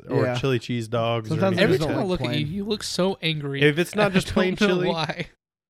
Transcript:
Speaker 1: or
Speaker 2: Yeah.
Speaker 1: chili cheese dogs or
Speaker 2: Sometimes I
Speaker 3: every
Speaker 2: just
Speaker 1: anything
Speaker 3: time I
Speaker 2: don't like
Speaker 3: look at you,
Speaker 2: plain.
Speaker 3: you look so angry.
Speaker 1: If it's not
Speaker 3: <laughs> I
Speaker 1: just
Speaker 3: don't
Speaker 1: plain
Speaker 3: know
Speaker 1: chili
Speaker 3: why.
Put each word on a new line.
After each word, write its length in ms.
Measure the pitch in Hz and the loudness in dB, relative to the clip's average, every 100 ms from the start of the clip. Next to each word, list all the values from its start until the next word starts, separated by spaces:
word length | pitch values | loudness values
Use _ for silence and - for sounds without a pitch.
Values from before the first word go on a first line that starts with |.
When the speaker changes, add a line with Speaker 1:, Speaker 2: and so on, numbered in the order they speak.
| - | -4
Speaker 1:
or 140 | 127 | -2
Speaker 2:
Yeah. 120 | 123 123 | 0 0
Speaker 1:
chili 220 | 135 123 | 0 -2
cheese 300 | - 123 110 | -2 -6 -4
dogs 400 | 117 117 117 110 | -2 0 -2 -2
or 60 | - | 0
Speaker 2:
Sometimes 240 | 190 180 | 2 4
I 20 | |
Speaker 3:
every 160 | 220 185 | 4 4
Speaker 2:
just 100 | - | 0
Speaker 1:
anything 0 | |
Speaker 3:
time 100 | - | -2
I 40 | |
Speaker 2:
don't 80 | 185 | -2
like 100 | 180 | -2
Speaker 3:
look 80 | 127 | -2
at 80 | 151 | -4
you, 60 | 147 | -4
Speaker 2:
plain. 100 | 196 | -6
Speaker 3:
you 80 | 202 | -4
look 160 | 214 | -6
so 340 | - - 185 190 | -4 -2 -2 -2
angry. 400 | 165 151 143 139 | -4 -4 -4 4
Speaker 1:
If 160 | 147 147 | 4 4
it's 160 | 175 | 0
not 140 | 202 202 | 2 2
Speaker 3:
<laughs> 40 | |
I 20 | 185 | 2
Speaker 1:
just 120 | - | 0
Speaker 3:
don't 60 | |
Speaker 1:
plain 240 | - 185 180 | 0 0 2
Speaker 3:
know 80 | 208 | 2
Speaker 1:
chili 200 | 180 180 | 2 0
Speaker 3:
why. 380 | 165 156 175 160 _ _ _ | -2 -4 -6 -10 _ _ _